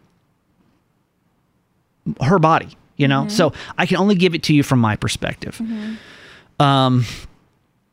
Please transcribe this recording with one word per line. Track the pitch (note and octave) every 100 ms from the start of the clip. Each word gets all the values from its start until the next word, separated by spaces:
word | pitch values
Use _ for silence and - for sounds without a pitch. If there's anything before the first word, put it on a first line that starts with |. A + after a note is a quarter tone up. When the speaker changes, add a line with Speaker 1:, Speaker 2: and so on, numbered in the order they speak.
| _ _ _ _ _ _ _ _ _ _ _ _ _ _ _ _ _ _ _ _ - -
Speaker 1:
her | C3 F#3+
body, | D#3 D#3+ - - _ -
you | C#3
know? | C3+
Speaker 2:
Mm-hmm. | G#3
Speaker 1:
So | G#3+ D#3+ - - -
I | F3
can | F#3
only | G3 F#3+
give | F3+
it | E3
to | -
you | D3+
from | C3+ C3
my | A2+ G#2
perspective. | G#2+ - - - - -
Speaker 2:
Mm-hmm. | A3+ A3 G#3+ A3 - - - - _ -
Speaker 1:
Um, | D3 C3+ C3 B2 A#2+ - - - _ _ _ _ _